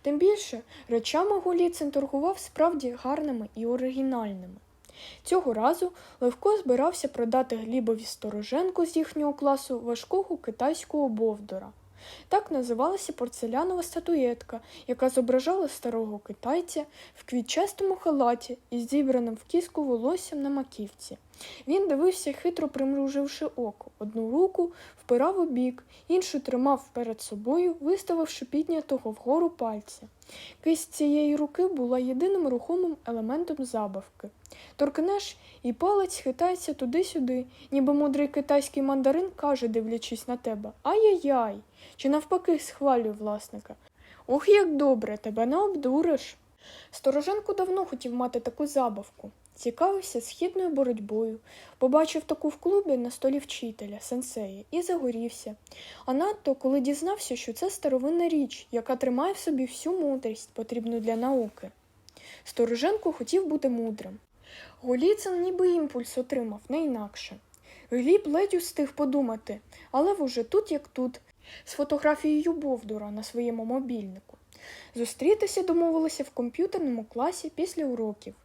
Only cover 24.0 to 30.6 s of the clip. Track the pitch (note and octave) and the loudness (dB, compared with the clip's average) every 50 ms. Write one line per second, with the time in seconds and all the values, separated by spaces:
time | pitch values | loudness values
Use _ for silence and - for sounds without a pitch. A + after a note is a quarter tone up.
24 | G#3+ G#3 A3 A3+ A3+ A3+ A#3+ D#4 F#4 F#4+ - - F4 E4+ - - - - - - | -12 -6 -4 -4 -4 0 2 2 2 2 2 0 -2 -2 -4 -14 -20 -20 -20 -20
25 | - - B3 A#3+ C#4 E4+ G4 F#4+ E4+ D#4+ B3+ B3 B3+ B3+ B3 - - _ - - | 0 2 4 4 4 2 2 2 0 0 0 0 0 -2 -2 -6 -20 _ -20 -20
26 | _ - E4 F#4 F#4 - - C#4 - - B3+ B3 B3+ C#4 C#4 C4 - - _ B3 | _ 2 2 2 2 0 -4 -4 -2 -2 0 2 4 4 2 2 0 -10 _ -6
27 | A#3+ A3+ A3+ - - - A3 G3+ G#3+ A#3+ C#4+ F4 F4+ F4+ E4 E4+ C#4+ D4+ F#4 G4 | -6 -6 -6 -8 -10 -10 -10 -6 -2 0 2 4 4 2 0 0 0 0 0 0
28 | - - F4 E4 D#4+ D4+ - - C4+ - - D4 D#4 - E4 D#4 D4+ - C#4 B3+ | 0 -2 0 0 0 -2 -4 -10 -8 -4 -2 -2 0 0 -2 -2 0 -2 -4 -2
29 | - A3+ G#3+ - - A#3+ C#4 E4 F4 E4 E4+ - B3 A3+ G#3+ G#3 G#3 - - - | -2 -6 -8 -4 0 0 2 2 2 0 0 -2 -4 -4 -4 -6 -10 -14 -20 -20
30 | - - _ _ - - - - - - - _ | -20 -20 _ _ -20 -20 -20 -20 -20 -20 -20 _